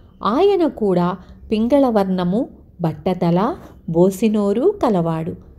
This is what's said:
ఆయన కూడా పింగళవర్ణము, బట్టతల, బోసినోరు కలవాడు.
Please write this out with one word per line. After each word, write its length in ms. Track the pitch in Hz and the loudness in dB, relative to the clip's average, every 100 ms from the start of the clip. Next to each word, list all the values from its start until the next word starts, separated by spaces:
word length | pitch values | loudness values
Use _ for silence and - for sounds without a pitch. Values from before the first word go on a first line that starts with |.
| - - | -20 -8
ఆయన 440 | - 254 403 381 311 | -4 2 2 2 0
కూడా 480 | - 202 175 175 185 - - - | -2 0 0 0 -4 -12 -20 -6
పింగళవర్ణము, 1000 | 214 233 285 262 220 190 185 175 202 330 - - - | -2 2 2 4 2 0 0 0 -2 -4 -10 -20 -6
బట్టతల, 720 | 165 151 196 185 175 175 233 359 - - - | -6 -4 -4 -2 0 2 0 -4 -12 -16 -4
బోసినోరు 880 | 165 185 190 220 214 202 208 339 415 | 2 2 2 0 0 0 0 0 0
కలవాడు. 520 | 277 190 165 160 160 175 - | 0 0 -2 -4 -6 -12 -18